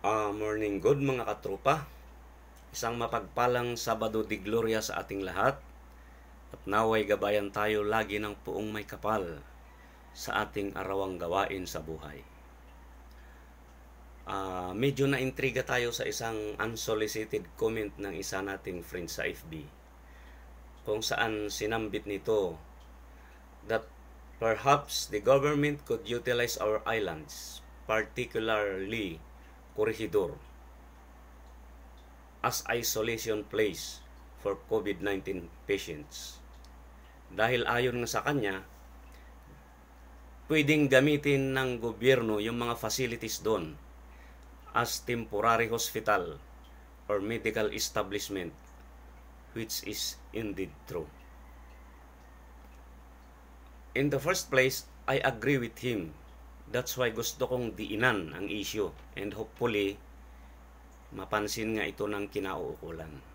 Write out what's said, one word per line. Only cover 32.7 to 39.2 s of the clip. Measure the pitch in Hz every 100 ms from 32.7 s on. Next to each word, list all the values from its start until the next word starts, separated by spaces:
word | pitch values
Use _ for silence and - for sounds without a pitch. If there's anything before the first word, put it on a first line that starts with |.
| 120 117 110 113 113 113 107 104
place | 104 107 82 - - - - - -
for | 101 98 -
covid | 110 101 90
nineteen | 101 98 95 92 85 - -
patients. | 98 - 76 73 - - - - - - - - - - - -
Dahil | 92 113 123 120
ayon | 120 127 120
nga | 117
sa | 110 139
kanya, | 147 101 95 - - - - - -